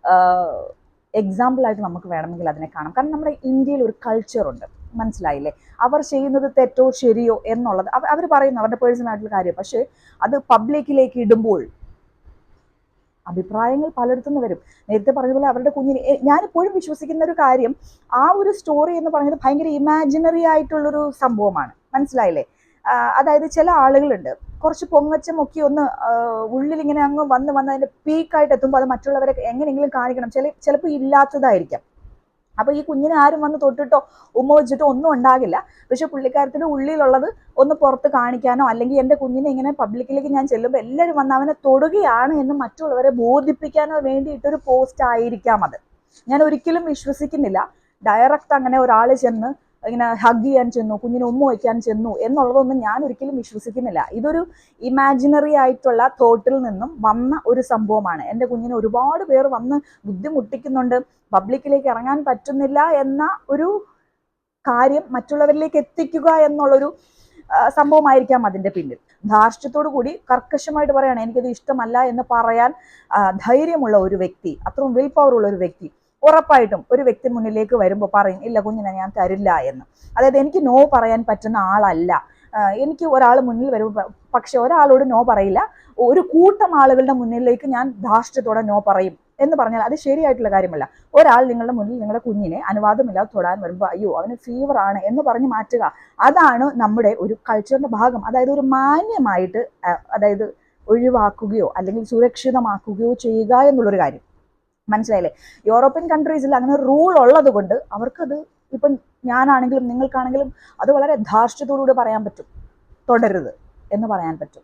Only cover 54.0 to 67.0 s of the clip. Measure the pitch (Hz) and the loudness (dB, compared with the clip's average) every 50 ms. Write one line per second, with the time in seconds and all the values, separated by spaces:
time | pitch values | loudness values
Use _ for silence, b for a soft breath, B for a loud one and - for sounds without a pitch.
54 | - - 190 226 226 302 311 330 359 339 b b b b b _ 226 254 262 269 | -6 -4 -6 -6 -4 -2 -2 -2 -4 -6 b b b b b _ -6 -2 0 2
55 | 269 277 277 247 254 285 294 294 294 302 302 277 262 262 262 254 - 262 240 226 | 2 2 2 2 2 2 2 2 2 2 2 4 4 2 2 0 0 0 2 4
56 | 240 262 - - 247 233 233 226 - 254 269 269 254 226 202 185 226 302 330 254 | 2 2 2 4 4 4 4 4 2 0 0 0 -2 -4 -6 -8 -8 -10 -8 -2
57 | 214 220 214 233 247 262 302 311 _ 220 247 254 254 - 247 220 220 202 214 214 | 0 0 0 0 0 -2 -4 -2 _ 0 0 0 0 -2 -2 -2 0 0 -2 -2
58 | 202 180 165 156 117 131 208 233 254 247 247 233 226 240 247 226 214 214 220 240 | -2 -4 -6 -6 -8 -8 -4 -4 -4 -4 -4 -6 -6 -6 -6 -4 -4 -2 -2 0
59 | 254 277 311 339 392 320 269 262 277 269 262 226 233 254 285 294 285 b b b | 0 0 -2 -4 0 2 2 2 2 0 -2 -4 -4 -2 -4 -4 -4 b b b
60 | _ 196 196 180 202 302 320 277 214 208 - 233 - 285 262 262 254 247 233 247 | _ -12 -10 -8 -8 -6 -6 -6 -6 -6 -12 -12 -8 -4 -4 -2 0 0 0 -2
61 | 254 _ _ _ _ _ - 190 190 208 254 269 _ 285 277 277 269 269 233 226 | -2 _ _ _ _ _ -2 -2 -2 -2 -6 -6 _ 0 0 0 0 -2 -4 -4
62 | 240 262 285 302 285 277 247 - _ 277 269 277 277 262 277 285 302 330 320 277 | -4 -4 -4 -4 -2 -4 -4 -4 _ -6 -4 -4 -4 0 0 0 2 2 2 0
63 | 277 269 269 285 302 330 381 - _ - 277 294 320 370 415 403 415 _ _ _ | 0 -2 -2 -2 -2 -2 -4 -8 _ -4 -2 -2 -2 -2 -2 -6 -8 _ _ _
64 | _ _ _ _ _ _ _ _ _ _ _ _ _ 277 240 240 254 277 277 302 | _ _ _ _ _ _ _ _ _ _ _ _ _ -2 0 2 2 2 2 0
65 | - 220 254 247 - _ 294 294 294 294 294 302 311 320 - 302 - _ _ - | -4 -4 -8 -8 -6 _ -2 0 2 2 2 0 -2 -2 -2 -2 -4 _ _ -6
66 | 320 - - 320 277 330 320 320 302 294 294 294 285 269 277 269 277 285 - b | -6 -4 -4 0 2 2 4 4 2 2 2 0 2 2 2 2 0 -2 -8 b